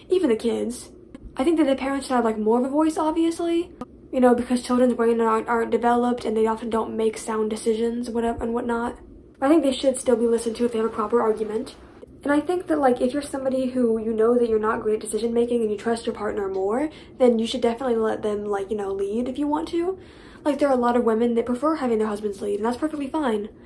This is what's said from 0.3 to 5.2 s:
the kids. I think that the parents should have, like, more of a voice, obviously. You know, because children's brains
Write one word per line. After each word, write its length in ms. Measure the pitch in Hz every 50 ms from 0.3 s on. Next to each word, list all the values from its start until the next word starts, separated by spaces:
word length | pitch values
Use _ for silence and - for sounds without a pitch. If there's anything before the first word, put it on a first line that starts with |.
the 60 | 220
kids. 540 | 220 - 233 220 214 208 220 247 - - - - - - - - - - - -
I 80 | - 262
think 140 | 330 339 311
that 80 | 311
the 80 | 269 269
parents 320 | 262 254 269 269 277 269
should 80 | - 262
have, 100 | 247 226
like, 140 | 226 220 214
more 220 | 214 214 226 247
of 40 | 254
a 40 | 269
voice, 280 | 269 294 311 311 311
obviously. 760 | 349 320 311 320 330 330 330 330 - 339 339 339 339 349 - - - - - - - - - -
You 80 | 262
know, 140 | 247 247 240
because 280 | 233 240 - 247 240 -
children's 320 | - 247 240 254 247 233
brains 260 | 240 233 226 233 226